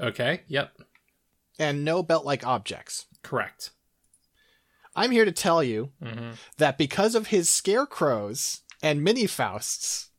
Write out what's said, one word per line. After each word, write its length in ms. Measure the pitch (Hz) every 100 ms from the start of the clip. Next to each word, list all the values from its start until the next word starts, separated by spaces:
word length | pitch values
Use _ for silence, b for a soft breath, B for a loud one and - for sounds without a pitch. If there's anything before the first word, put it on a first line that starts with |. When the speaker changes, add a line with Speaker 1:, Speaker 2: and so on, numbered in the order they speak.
Speaker 1:
Okay, 420 | 123 - 123 180 -
yep. 280 | 139 - - - _ _ _ _ _ _ -
Speaker 2:
And 240 | 151 143
no 180 | 147 170
belt-like 420 | 170 165 139 143
objects. 640 | 120 120 101 98 - - - _
Speaker 1:
Correct. 480 | - 127 95 - - _ _ _ _ _ _ b b b b b b
Speaker 2:
I'm 180 | - 233
here 120 | 240
to 80 | 214
tell 300 | 170 190 165
you 300 | 135 110 127 -
Speaker 1:
Mm-hmm. 300 | 117 113 117 113 B -
Speaker 2:
that 180 | 151 135
because 380 | 165 - 214
of 140 | 226 214
his 200 | 208 170
scarecrows 1120 | - - 214 285 - 151 113 101 123 - - - -
and 200 | 156 147
mini 220 | 156 240 220
Fausts 840 | - 113 104 - - - - -